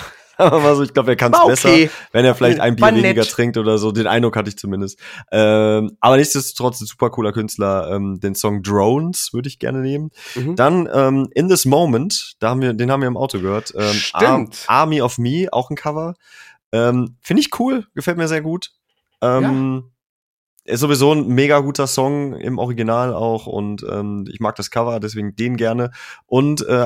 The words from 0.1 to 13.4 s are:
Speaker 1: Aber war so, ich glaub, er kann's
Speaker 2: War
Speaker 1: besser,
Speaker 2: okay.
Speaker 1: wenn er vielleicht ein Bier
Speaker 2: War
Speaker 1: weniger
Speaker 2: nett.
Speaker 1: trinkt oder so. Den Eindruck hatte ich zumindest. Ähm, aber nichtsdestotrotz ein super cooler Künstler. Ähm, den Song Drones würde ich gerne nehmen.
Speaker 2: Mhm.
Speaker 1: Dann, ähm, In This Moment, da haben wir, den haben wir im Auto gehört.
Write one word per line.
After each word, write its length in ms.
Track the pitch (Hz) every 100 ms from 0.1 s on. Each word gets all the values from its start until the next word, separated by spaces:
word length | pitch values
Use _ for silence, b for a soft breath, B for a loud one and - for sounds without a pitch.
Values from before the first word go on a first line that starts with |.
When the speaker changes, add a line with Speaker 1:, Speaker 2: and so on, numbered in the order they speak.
| B B -
Speaker 1:
Aber 280 | 185 160
war 100 | 147
so, 80 | 143
ich 100 | 139
glaub, 140 | 139 123
er 80 |
kann's 240 | 120 120 339
Speaker 2:
War 80 | 330
Speaker 1:
besser, 220 | 131 180
Speaker 2:
okay. 220 | 165 156 B B
Speaker 1:
wenn 140 | 117
er 100 | 127
vielleicht 240 | 123 120 107
ein 160 | 120
Bier 120 | 113 113
Speaker 2:
War 40 |
Speaker 1:
weniger 280 | 113 113 113
Speaker 2:
nett. 80 | 107
Speaker 1:
trinkt 260 | - 117 110
oder 220 | 110 107
so. 140 | 107
Den 160 | 104 101
Eindruck 260 | 113 117
hatte 140 | 107 101
ich 100 | -
zumindest. 400 | 101 98 98 - B B -
Ähm, 680 | 104 107 107 107 107 107 -
aber 160 | 120 135
nichtsdestotrotz 640 | 151 143 - - 127 123
ein 60 | 107
super 240 | - 120
cooler 200 | - 104
Künstler. 560 | 110 107 - 98 98 78
Ähm, 260 | 98 98 95
den 160 | 101
Song 300 | 95 107 101
Drones 640 | 98 104 104 139 170 - -
würde 160 | 117 135
ich 120 | -
gerne 180 | 123 131
nehmen. 320 | 131 143 156 B B
Speaker 2:
Mhm. 220 | 127 135 185
Speaker 1:
Dann, 320 | 143 180 165
ähm, 360 | 131 135 135 131 131
In 120 | 185
This 180 | 180 131
Moment, 680 | 143 165 120 185 - - -
da 80 | 113
haben 120 | 127
wir, 100 | 127
den 180 | 113 123
haben 120 | 139
wir 40 | 127
im 100 | 110
Auto 220 | 131
gehört. 360 | 95